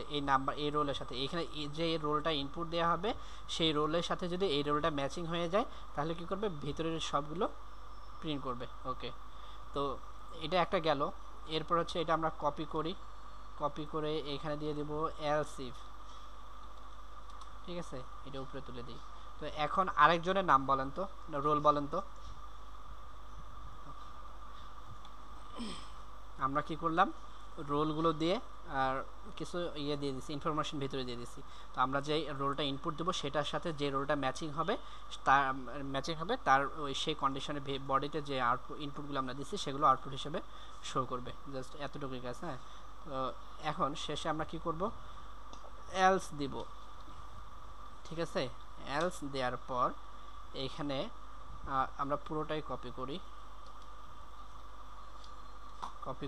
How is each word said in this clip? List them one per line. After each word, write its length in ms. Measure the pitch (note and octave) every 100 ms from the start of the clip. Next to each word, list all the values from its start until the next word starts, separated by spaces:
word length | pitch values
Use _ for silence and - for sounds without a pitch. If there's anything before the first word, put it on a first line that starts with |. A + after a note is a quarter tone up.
| -
এই 120 | D3
number, 340 | C#3 C3 C3+ B2+
এই 140 | D3
রোলের 240 | D3 C#3+
সাথে, 300 | C3+ - B2
এখানে 200 | C#3 F3
এই 240 | D3+ D3+ D3
যে 300 | D3+ E3 D#3+
রোলটা 340 | D3+ D3+ E3
input 360 | D3 C#3 E3+ E3
দেওয়া 240 | E3+ E3+
হবে, 200 | E3 G#3 B3+ - - -
সেই 220 | - D#3+
রোলের 340 | D3 D3+ E3+ E3
সাথে 200 | E3 F3
যদি 160 | F3+ G3
এই 180 | C#3+
রোলটা 260 | C#3+ D3 D#3+
matching 360 | C#3+ C#3 F3+ E3
হয়ে 240 | E3+ E3+
যায়, 160 | G3+ C#4+ - - -
তাহলে 180 | D#3+
কি 120 | E3+ E3+
করবে, 240 | F#3+ G#3+
ভিতরের 500 | D3 D3 C#3+ E3 D#3+
সবগুলো 460 | - D3 D3 D#3+ B3 - - - - - - -
print 240 | D#3+ C#3+
করবে। 240 | C3+ A#2+ A#2 - C3
ওকে, 260 | B2+ B2 - - - - - -
তো 240 | C#3+ C#3+ A#2 - - - D#3
এটা 200 | D#3 F3+
একটা 180 | E3 F#3+
গেল। 300 | D#3+ C#3+ D#3+ - - - -
এরপর 320 | D#3 D3+ E3+
হচ্ছে 220 | E3 F3+
এটা 120 | D#3+
আমরা 180 | D#3+ D#3+ -
copy 260 | D3+ D3+ D3+
করি, 300 | D#3+ D#3+ G3 - - - - - -
copy 260 | D3 D3+ D3+
করে 280 | D#3+ D3+ D#3
এখানে 380 | C#3 C#3 D#3 D3
দিয়ে 160 | D3+
দেব 360 | D3 D3 D3+ D#3 - D3
else 220 | D3+ D3 - B2+
if, 80 | - - - - - - - - - - - - - - - - - - - -
ঠিক 120 | F3
আছে? 260 | D#3+ C3 B2+ - B2+
এটা 140 | C3+
উপরে 220 | C3 C3+ B2+
তুলে 160 | B2
দিই। 160 | B2+ D3+ - - - -
তো 60 | D3+
এখন 440 | D3+ D3 F#3+ F#3
আরেকজনের 560 | - D3+ E3+ E3+ F#3+ F3+
নাম 200 | C3+ C3+
বলেন 240 | C3+ C3+ D3
তো, 120 | F#3+ - -
রোল 300 | D3 D3+ D3
বলেন 280 | D3 D3 C#3+
তো। 140 | E3 - - - - - - - - - - - - - - - - - - - - - - - - - - - - - - - - - - - - A3 - - - - - - -
আমরা 240 | C3+ C#3+
কি 140 | D3 D#3
করলাম, 380 | E3 E3 G3 - - - - -
রোলগুলো 560 | C#3+ D3 D#3 D#3 E3
দিয়ে 260 | D#3 D#3+ A3+ - - E3+
আর 360 | C#3 C3 C3+ - - - -
কিছু 200 | D#3 F3 E3+ D3+
ইয়ে 220 | C#3+ C#3+
দিয়ে 140 | C#3+
দিছি, 220 | C3 -
information 460 | D3 E3 D3+ D3 D3
ভিতরে 240 | C3+ C3+
দিয়ে 140 | B2+ A#2+
দিছি। 240 | A#2+ - - - -
তো 80 | -
আমরা 200 | C3 C#3
যে 320 | C#3+ D3+ D3 C#3
রোলটা 240 | C#3 C#3+
input 300 | C#3+ C#3 E3+ D3+
দেবো, 160 | E3+
সেটার 320 | - C#3+ D3+
সাথে 300 | C#3+ D3+ F3
যে 160 | C#3+ C#3+
রোলটা 260 | C3+ C#3+ D3
matching 340 | C3 - D#3+
হবে, 260 | C#3+ D#3+ - - - - - -
তার 280 | C3+ C3 C3+ B2 C#3
matching 320 | C#3 C3+ E3 D#3+
হবে, 220 | E3+ C4 C#3+
তার 160 | C3+ C#3 D#3
ওই 160 | C#3+
সেই 220 | C3+ D#3+ D3
কন্ডিশনে 440 | C3+ C3+ - D3
ভি-, 240 | C#3 C3 C3+
বডিতে 340 | C3+ C#3+ D#3
যে 200 | C#3 C3+
output, 360 | A#2+ B2 - C#3+
ইনপুটগুলো 420 | D3 D3 C#3+ C#3
আমরা 140 | C3
দিচ্ছি, 240 | C3+ C3+ G3+
সেগুলো 300 | D3 C3+ D3+
output 240 | B2+ C3+
হিসেবে 280 | C#3 D3 F3+ - - - -
শো 220 | - C#3 B2
করবে। 260 | B2 B2 - C#3+
Just 180 | C3+ B2 -
এতটুকুই 400 | C#3 D3+ C3+ B2+
guys, 160 | B2 B2
হ্যাঁ। 160 | E3+ B2+ - - - - D#3+
তো 280 | C3 C3 - - -
এখন 340 | D#3 D#3 C#3+ D3
শেষে 340 | - D3 E3
আমরা 160 | D#3 D#3
কি 140 | D#3+
করব, 260 | E3+ D#3+ G#3 - - - - - - - - - -
else 420 | F3+ F#3+ F#3+ - D3
দিব, 240 | C#3 B2 - - - - - - - - - - - - - - -
ঠিক 140 | D#3+
আছে? 300 | D#3+ F#3+ B2+ - - - B2+ C#3+
else 220 | F3 -
দেওয়ার 340 | C#3+ C3+ B2+ B2 -
পর 240 | B2 C#3 - - - - - -
এইখানে, 560 | C#3 C3+ - C#3+ C#3 A3 - - - - - D#3+
আহ, 200 | C3+ C3 -
আমরা 180 | C#3 C#3+
পুরোটাই 460 | - D#3 D3+ D#3 C#3
copy 220 | B2+ B2 A#2+
করি, 240 | B2+ F3 - - - - - - - - - - - - - - - - - - - - - - - - - - - - C#3
Copy 220 | B2+